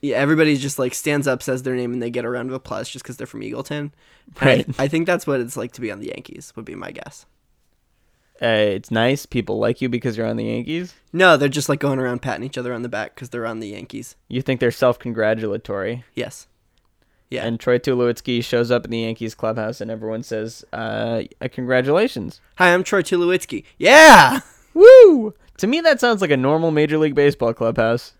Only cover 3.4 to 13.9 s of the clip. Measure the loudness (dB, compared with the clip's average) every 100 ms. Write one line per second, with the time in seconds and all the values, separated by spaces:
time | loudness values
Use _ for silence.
3.4 | -12 -12 -10 -10 -10 _ _ _ _ -4
4.4 | 0 0 -2 -6 -4 -4 -2 -4 -4 -6
5.4 | -6 -10 -12 -12 -12 -12 -14 -16 -18 -20
6.4 | -20 -20 -16 -16 -16 -18 -20 -20 _ _
7.4 | _ _ _ _ _ _ _ _ _ _
8.4 | -2 0 0 -2 -4 -2 0 -2 -4 -8
9.4 | -6 -4 -4 -4 -6 -6 -6 -6 -6 -6
10.4 | -6 -8 -8 -10 -10 _ _ 0 4 4
11.4 | 2 -2 -4 -4 -2 -4 -4 -6 -8 -10
12.4 | -10 -10 -10 -10 -8 -8 -10 -14 -14 -10
13.4 | -10 -10 -12 -14 -14